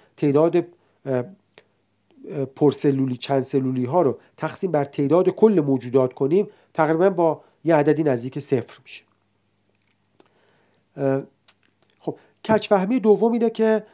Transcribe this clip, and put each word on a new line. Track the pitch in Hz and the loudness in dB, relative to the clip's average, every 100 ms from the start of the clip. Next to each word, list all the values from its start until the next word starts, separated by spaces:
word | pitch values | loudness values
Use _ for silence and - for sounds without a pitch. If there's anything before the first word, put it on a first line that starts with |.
| _ - | _ -2
تعداد، | 147 143 165 175 | 2 2 2 0
اه، | 170 _ _ _ 139 | -4 _ _ _ -6
اه، | 127 156 196 _ - _ _ _ _ _ _ - 156 135 | -4 -6 -14 _ -20 _ _ _ _ _ _ -12 -10 -10
پرسلولی، | - 147 - 147 135 135 123 | 0 2 2 0 0 -2 -6
چند | - 135 | -4 -4
سلولی | 131 139 131 127 123 | -2 -4 -2 -4 -2
ها | 175 | 0
رو | 139 - _ - | 0 -2 _ -10
تقسیم | 156 - 190 | -10 -6 -2
بر | 151 139 | -2 -2
تعداد | - 143 170 180 | -4 0 2 2
کل | - 220 185 143 | 2 2 4 0
موجودات | 131 120 135 127 | -2 0 0 0
کنیم، | - 139 190 208 - _ | -2 -2 0 -2 -8 _
تقریباً | - 156 160 196 | -2 0 2 0
با | 175 165 - - _ | 2 -2 -2 -10 _
یه | 160 156 | 0 2
عددی | 147 156 | 2 2
نزدیک | 156 120 131 143 | 0 -2 -6 -12
صفر | - 127 - - | -4 -4 -4 -16
می‌شه. | - - _ _ _ _ _ _ _ _ _ _ _ _ _ _ _ _ _ _ _ 147 | -20 -20 _ _ _ _ _ _ _ _ _ _ _ _ _ _ _ _ _ _ _ -6
اه، | 135 135 - _ _ _ _ _ _ _ | -2 -2 -6 _ _ _ _ _ _ _
خب، | 165 - _ _ - | -12 -12 _ _ 0
کج‌فهمی | 214 - 202 190 254 | 0 2 0 0 0
دوم | 214 196 226 | 2 4 2
اینه | 233 226 | 0 -2
که، | 220 220 214 214 | 0 0 0 -4